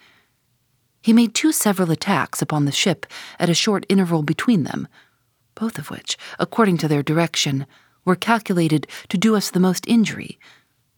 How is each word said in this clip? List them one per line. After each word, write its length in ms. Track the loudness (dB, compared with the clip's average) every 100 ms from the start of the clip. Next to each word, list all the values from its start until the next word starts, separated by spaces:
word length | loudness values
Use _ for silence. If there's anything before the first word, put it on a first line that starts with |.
| _ _ _ _ _ _ _ _ _ _
He 100 | 4
made 240 | 4 4 2
two 160 | 0
several 400 | 2 0 0 0
attacks 500 | 0 0 -2 -2 -4
upon 220 | -2 0
the 80 | 0
ship 340 | 0 -2 -2 -6 -18 -18 -2
at 120 | 0
a 40 |
short 320 | 0 0 -2 2
interval 340 | 2 2 0
between 400 | 0 -2 0 0
them, 240 | 0 -6 -10 _ _ _ _ _ _
both 240 | -10 -8 -8
of 140 | -12
which, 260 | -12 -10 -10 -12 -10
according 380 | -4 0 2 2
to 100 | 2
their 160 | 0
direction, 600 | 0 0 0 -2 -2 -2 -6 _ _ _ -2
were 100 | -2
calculated 720 | 0 0 0 0 2 0 -2 -12 -6
to 80 | 0
do 180 | 2 2
us 160 | 0
the 80 | 2
most 260 | 2 0 2
injury, 520 | 2 2 -2 -12 -16 -20 _ _ _ _